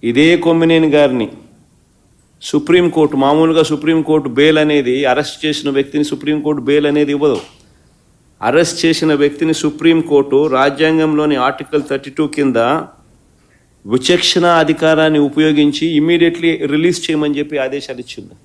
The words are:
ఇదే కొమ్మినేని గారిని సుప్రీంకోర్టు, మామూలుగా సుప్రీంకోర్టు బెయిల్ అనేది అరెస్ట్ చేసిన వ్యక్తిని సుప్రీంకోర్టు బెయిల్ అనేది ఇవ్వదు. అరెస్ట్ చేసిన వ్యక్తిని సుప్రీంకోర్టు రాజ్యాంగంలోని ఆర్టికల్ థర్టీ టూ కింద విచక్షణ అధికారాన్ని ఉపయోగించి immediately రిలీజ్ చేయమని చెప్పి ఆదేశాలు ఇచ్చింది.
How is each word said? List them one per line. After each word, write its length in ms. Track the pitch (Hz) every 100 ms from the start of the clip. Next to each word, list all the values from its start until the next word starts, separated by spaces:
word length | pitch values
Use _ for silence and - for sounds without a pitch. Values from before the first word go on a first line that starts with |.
ఇదే 340 | 117 120 156 170
కొమ్మినేని 500 | 165 165 165 165 160
గారిని 400 | 147 190 127 104 - - _ _ _ _ _ _ _ _ _
సుప్రీంకోర్టు, 760 | - 147 147 175 175 160 151 143
మామూలుగా 480 | 135 151 160 160
సుప్రీంకోర్టు 640 | 156 151 156 160 156 156 135
బెయిల్ 280 | 120 151 156
అనేది 480 | 151 147 123 127 139
అరెస్ట్ 400 | 127 147 - 156
చేసిన 240 | 147 143
వ్యక్తిని 340 | 139 139 147
సుప్రీంకోర్టు 580 | 147 131 143 151 151 147
బెయిల్ 260 | 123 147 147
అనేది 240 | 147 147
ఇవ్వదు. 300 | 143 147 107 - _ _ _ _ _ _ _ _ _
అరెస్ట్ 440 | 113 143 165 - 165
చేసిన 280 | 160 156
వ్యక్తిని 400 | 147 147 143 160
సుప్రీంకోర్టు 920 | 156 151 147 165 165 151 147 139 139 151
రాజ్యాంగంలోని 880 | 127 143 139 156 160 156 151 151 139
ఆర్టికల్ 480 | 127 135 143 151 147
థర్టీ 200 | 139 139
టూ 180 | 131 147
కింద 280 | 147 135 117 117 156 147 _ _ _ _ _ _ _ _ _ 101
విచక్షణ 600 | 127 127 175 - 180 175
అధికారాన్ని 720 | 170 156 156 160 156 156 156
ఉపయోగించి 800 | 143 143 156 147 147 143 160 156
immediately 680 | 160 170 170 170 165 160 135
రిలీజ్ 420 | 151 170 170 -
చేయమని 280 | 151 151 143
చెప్పి 200 | 147 151
ఆదేశాలు 420 | 131 143 135 123
ఇచ్చింది. 360 | 123 - - -